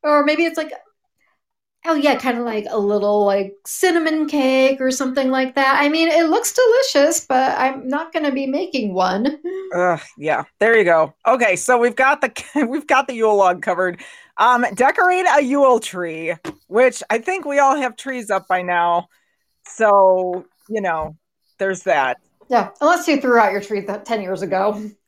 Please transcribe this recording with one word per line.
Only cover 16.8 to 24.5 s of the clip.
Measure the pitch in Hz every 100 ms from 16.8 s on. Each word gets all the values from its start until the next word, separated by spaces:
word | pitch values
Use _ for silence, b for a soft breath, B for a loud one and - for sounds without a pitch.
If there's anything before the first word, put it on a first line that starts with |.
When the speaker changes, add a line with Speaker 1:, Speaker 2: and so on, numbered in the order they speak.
| 254 - -
Speaker 2:
I | 226
think | 233 370 294
we | 277
all | 277 285
have | 262 -
trees | 262 254 214
up | 196 -
by | 185
now. | 180 175 175 170 175 _ _ _ _ _ -
So, | - 220 202 190 185 185 180 180 _ _
you | 214
know, | 190 160 156 156 _ _ _ _
there's | 196 185
that. | 185 156 131 - _ _ _
Speaker 1:
Yeah, | 240 190 -
unless | 302 349 339
you | 277
threw | 262 233
out | 208
your | 196
tree | 202 208 196
th-, | 208
ten | 202 226
years | 190 -
ago | 180